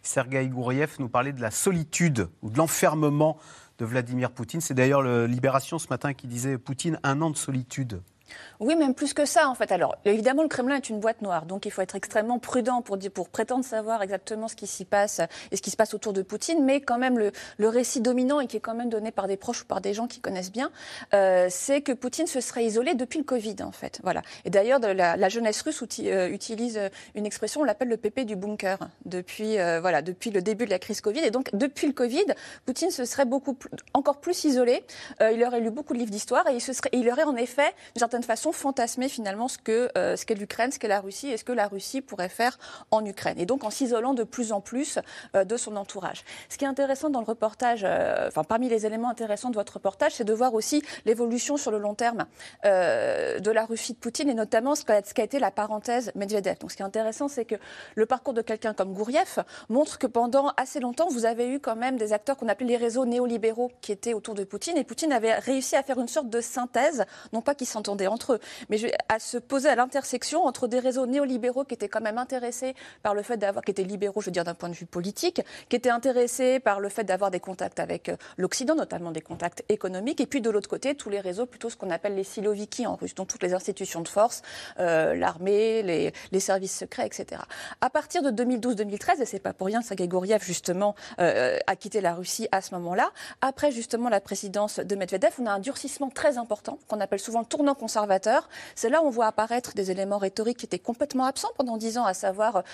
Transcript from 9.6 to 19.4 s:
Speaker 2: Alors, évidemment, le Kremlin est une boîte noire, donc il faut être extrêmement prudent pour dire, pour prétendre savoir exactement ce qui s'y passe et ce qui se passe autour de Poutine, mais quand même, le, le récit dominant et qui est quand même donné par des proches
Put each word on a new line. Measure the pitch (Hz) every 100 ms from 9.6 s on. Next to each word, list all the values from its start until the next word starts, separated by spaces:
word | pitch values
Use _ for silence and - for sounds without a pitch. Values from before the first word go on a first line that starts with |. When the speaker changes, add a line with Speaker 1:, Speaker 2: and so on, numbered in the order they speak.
| 220
Speaker 2:
Alors, | 185 143 - 202
évidemment, | 214 233 269
le | 320
Kremlin | - 247 285
est | 277
une | 214
boîte | 220 226
noire, | 202 170 160
donc | 196 208
il |
faut | 196
être | 185 196
extrêmement | - 220 220 240
prudent | - 254 233 247
pour | 240 196
dire, | 196
pour | 190 175
prétendre | - 214 254 247
savoir | 220 214 226
exactement | 196 196 - 220 220
ce | -
qui | 202
s'y | - 190
passe | 202 208 - 165 - -
et | 196
ce |
qui | -
se | -
passe | 214
autour | 214 220
de | 190
Poutine, | 190 214 - 330
mais | 269 277
quand | 277 240
même, | 262 240
le, | 208 - - -
le | 214
récit | 233 233 269
dominant | 226 247 254 294
et | 247
qui | 214
est |
quand | -
même | 226 240
donné | 220 214
par | 214 196
des |
proches | 196